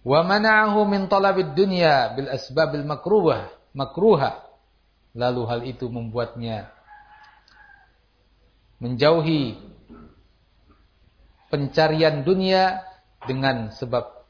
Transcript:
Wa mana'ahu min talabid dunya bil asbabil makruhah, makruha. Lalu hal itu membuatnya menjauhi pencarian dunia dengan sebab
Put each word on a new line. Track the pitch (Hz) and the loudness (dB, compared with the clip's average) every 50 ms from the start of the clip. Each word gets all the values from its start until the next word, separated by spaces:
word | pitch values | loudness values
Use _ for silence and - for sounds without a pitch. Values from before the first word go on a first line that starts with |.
Wa | _ 120 135 156 170 | _ 2 2 2 2
mana'ahu | 180 196 208 208 220 214 214 214 214 208 214 214 202 | 2 2 2 2 4 4 4 4 2 2 2 2 2
min | 202 202 196 185 208 | 0 -2 0 0 0
talabid | 196 196 196 190 185 180 156 143 | 2 2 2 2 0 -2 -2 2
dunya | 160 196 196 185 180 170 160 147 135 123 113 113 | 0 2 2 2 2 4 4 4 4 2 0 -4
bil | 127 139 135 131 | -6 -6 -6 -6
asbabil | 131 - - 127 147 165 139 143 147 139 147 | -8 -8 -6 -2 0 0 0 -2 -6 -6 -6
makruhah, | 151 147 - 175 202 214 185 160 131 107 - - - _ _ _ _ | -8 -8 -2 0 2 2 4 2 0 0 -4 -12 -16 _ _ _ _
makruha. | 135 135 131 - - 185 226 208 151 139 - 98 - - - _ _ _ _ _ _ _ _ _ _ _ _ _ | -8 -8 -8 -4 0 4 4 4 4 2 -2 -4 -8 -16 -20 _ _ _ _ _ _ _ _ _ _ _ _ _
Lalu | 117 120 123 123 123 120 | -4 -2 -2 -2 -2 -4
hal | 113 120 117 120 | -4 -6 -6 -6
itu | 131 123 - 131 120 | -10 -10 -10 -10 -10
membuatnya | 120 120 117 113 110 120 117 117 - - 117 117 113 107 95 - - _ _ _ - - - _ - - - - _ _ _ _ _ _ - _ - _ _ _ _ _ _ _ _ _ _ _ _ _ _ _ _ _ _ _ _ _ | -8 -8 -10 -8 -4 -6 -6 -6 -8 -10 -10 -8 -8 -8 -10 -14 -20 _ _ _ -20 -20 -20 _ -20 -20 -20 -20 _ _ _ _ _ _ -20 _ -20 _ _ _ _ _ _ _ _ _ _ _ _ _ _ _ _ _ _ _ _ _
menjauhi | 123 120 123 117 135 151 165 170 156 160 160 151 139 117 101 - - - - - _ _ - - - - _ _ _ _ _ _ _ _ _ _ _ _ _ _ _ _ _ _ _ _ _ _ _ _ _ _ _ _ | -8 -8 -2 2 4 4 4 4 2 0 0 0 0 -2 -6 -12 -16 -20 -20 -20 _ _ -20 -20 -20 -20 _ _ _ _ _ _ _ _ _ _ _ _ _ _ _ _ _ _ _ _ _ _ _ _ _ _ _ _
pencarian | - 143 143 135 - - 156 151 156 156 160 156 147 147 135 | -4 -4 -4 -2 0 2 2 2 4 4 2 2 2 0 0
dunia | 151 190 190 190 190 190 185 190 185 185 190 - - - _ _ _ _ _ - | 0 0 0 2 2 2 2 2 2 0 -4 -10 -14 -20 _ _ _ _ _ -8
dengan | 127 131 131 135 135 127 120 113 107 110 | -6 -6 -2 0 -2 -2 -2 -4 -8 -8
sebab | - - 123 120 120 120 - - - - _ | -10 -8 -4 -4 -4 -4 -6 -16 -20 -20 _